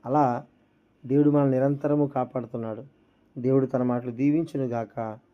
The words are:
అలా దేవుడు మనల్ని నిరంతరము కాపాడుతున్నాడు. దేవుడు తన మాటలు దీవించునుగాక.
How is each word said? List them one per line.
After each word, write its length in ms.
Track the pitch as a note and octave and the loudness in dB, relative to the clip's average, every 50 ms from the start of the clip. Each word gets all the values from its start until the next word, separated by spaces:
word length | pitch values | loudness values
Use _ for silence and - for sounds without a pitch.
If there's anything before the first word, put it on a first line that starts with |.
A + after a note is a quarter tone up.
| _ | _
అలా 400 | B2 C3+ D3+ D3 B2+ A#2+ B2+ C#3+ _ _ _ _ _ _ _ _ _ _ _ - | 0 2 2 2 2 2 -2 -6 _ _ _ _ _ _ _ _ _ _ _ -6
దేవుడు 240 | B2 C3 C#3+ D3 D3 | 0 2 4 4 4
మనల్ని 260 | C#3+ D3 C#3+ C#3 C3 | 4 4 4 4 2
నిరంతరము 500 | B2+ C3+ C#3 C#3+ C#3+ - D3 D3 D3 D3 | 2 2 0 0 -2 -2 -2 0 0 0
కాపాడుతున్నాడు. 800 | C#3 C#3+ C3+ B2+ B2+ - B2+ A#2 A2+ - A#2+ A2+ A2 A2 A2 B2+ C#3+ _ _ _ _ _ _ _ _ _ C3+ | 0 -2 -4 -4 -4 -6 -8 -8 -6 -8 -8 -8 -6 -8 -10 -12 -18 _ _ _ _ _ _ _ _ _ -4
దేవుడు 280 | A#2+ B2+ C3 C3+ C3+ | 0 2 4 4 2
తన 160 | B2+ C3+ B2+ B2+ | 2 0 0 0
మాటలు 280 | B2 B2 B2 A#2+ B2 | 0 0 -2 -4 -6
దీవించునుగాక. 1080 | B2 B2 C3+ C#3+ D3 D#3+ E3 E3 - C#3+ C3+ B2 A#2 A#2 A2+ G#2 _ - A2+ A2 G#2+ B2 _ _ | -6 0 0 2 2 2 -2 -2 -4 -4 -4 -2 -4 -4 -6 -6 _ -8 -8 -8 -10 -12 _ _